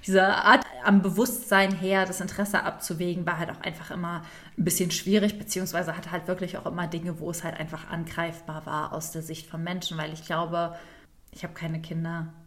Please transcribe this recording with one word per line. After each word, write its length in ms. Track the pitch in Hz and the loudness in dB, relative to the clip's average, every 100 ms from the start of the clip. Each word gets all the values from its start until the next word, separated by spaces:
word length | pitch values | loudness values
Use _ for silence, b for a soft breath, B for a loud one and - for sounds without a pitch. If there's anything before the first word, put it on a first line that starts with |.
| - | 6
diese 160 | 190 | 6
Art 400 | 190 208 - 262 - 127 | 6 6 8 8 6 -2
am 160 | 123 202 | 8 8
Bewusstsein 760 | 190 180 247 - - 196 196 | 8 2 2 0 4 4 4
her, 300 | 185 190 196 | 2 2 2
das 160 | 185 185 | 2 -2
Interesse 420 | 190 - 202 175 | -6 -2 0 2
abzuwägen, 640 | - - - 160 175 175 170 | 0 -6 -6 -2 0 0 -2
war 120 | 165 | -2
halt 120 | 170 | -4
auch 100 | - | -6
einfach 280 | - 160 - | -8 -8 -10
immer 320 | 175 175 170 160 B B - | -6 -4 -6 -8 B B 0
ein 60 | |
bisschen 260 | 175 165 175 | 0 2 0
schwierig, 480 | 165 - 208 208 - | 0 4 4 4 0
beziehungsweise 580 | - 185 185 170 170 165 | -6 -4 -2 -2 -2 -6
hatte 160 | 170 | -6
halt 160 | 175 165 | -6 -4
wirklich 300 | 180 175 - | -4 -4 -6
auch 80 | - | -6
immer 200 | 170 165 | -4 -4
Dinge, 320 | 170 175 165 | -4 -6 -6
wo 120 | 175 | -6
es 120 | 165 | -6
halt 160 | 170 - | -6 -8
einfach 300 | 156 160 - | -8 -8 -8
angreifbar 760 | 165 165 - 170 165 - 156 156 | -6 -6 -4 -4 -6 -10 -10 -4
war 260 | 151 151 | -4 -4
aus 180 | 156 156 | -6 -6
der 100 | 165 | -8
Sicht 260 | 160 160 - | -8 -10 -10
von 160 | 160 | -8
Menschen, 320 | 165 180 - 160 | -4 -4 -4 -6
weil 160 | 156 | -6
ich 120 | 160 | -8
glaube, 520 | - 165 170 170 170 170 B B B - - | -4 -2 0 0 -2 -4 B B B -20 -20
ich 100 | - | -12
habe 120 | 165 | -12
keine 260 | - 165 160 | -8 -6 -4
Kinder 480 | 160 165 165 170 160 - | -4 -4 -4 -4 -6 -10